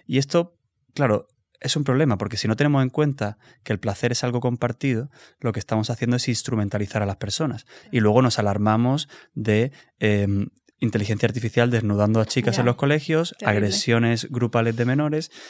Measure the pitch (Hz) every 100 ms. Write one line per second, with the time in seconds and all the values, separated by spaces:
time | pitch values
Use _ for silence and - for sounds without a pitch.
0 | - 131 139 170 175 _ _ _ _ -
1 | 131 107 - _ _ _ 139 156 143 131
2 | 151 98 101 - 110 113 147 139 127 -
3 | 151 135 104 - _ _ - 104 107 98
4 | 120 120 127 120 123 120 120 - 139 113
5 | 139 - - _ 117 104 - 110 107 -
6 | 120 123 - 113 - 110 101 104 101 107
7 | 98 95 101 - 151 113 - - - 127
8 | 107 117 127 - 101 98 107 110 123 143
9 | - - - - 110 107 127 - _ _
10 | 107 104 101 98 - - _ _ 117 110
11 | 104 104 110 107 113 120 120 117 107 101
12 | 104 113 107 131 101 95 120 117 143 151
13 | 156 160 170 - 135 104 104 95 - 117
14 | 117 113 - 123 117 120 113 113 123 135
15 | 151 151 160 -